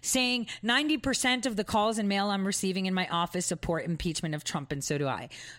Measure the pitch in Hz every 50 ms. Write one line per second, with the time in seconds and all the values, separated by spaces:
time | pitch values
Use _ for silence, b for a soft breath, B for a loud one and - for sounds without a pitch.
0 | b - - 254 254 247 247 247 220 B B B - 233 240 277 302 302 311 247
1 | - 269 233 - - 254 254 247 240 262 214 190 214 - - 214 208 226 220 220
2 | 208 196 196 196 202 208 196 196 190 196 196 - - 190 180 190 190 190 185 185
3 | 185 - 175 170 175 - - 175 170 - 170 165 - - 165 160 - 160 170 151
4 | - 175 156 - - 160 151 151 - - - 151 139 - 147 139 - - 147 143
5 | 143 135 120 - 123 - b b b b b